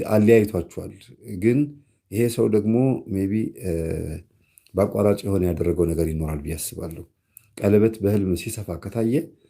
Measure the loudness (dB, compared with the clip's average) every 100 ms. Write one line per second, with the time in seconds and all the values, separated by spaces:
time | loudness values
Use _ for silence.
0 | 2 4 8 6 6 0 -6 -8 -14 -14
1 | -20 -20 -14 -2 0 2 0 -6 _ _
2 | -8 -2 -2 0 0 2 2 2 2 0
3 | -4 -4 -2 -2 -4 -6 -4 -4 -4 -6
4 | -6 -10 -14 _ _ _ _ -2 0 2
5 | 2 2 0 0 0 0 0 0 0 0
6 | -2 -2 -4 -6 -6 -8 -10 -10 -12 -12
7 | -18 _ _ -20 _ -2 4 4 4 2
8 | 0 0 0 -2 -4 -10 -8 -8 -8 -4
9 | 0 0 -4 -12 _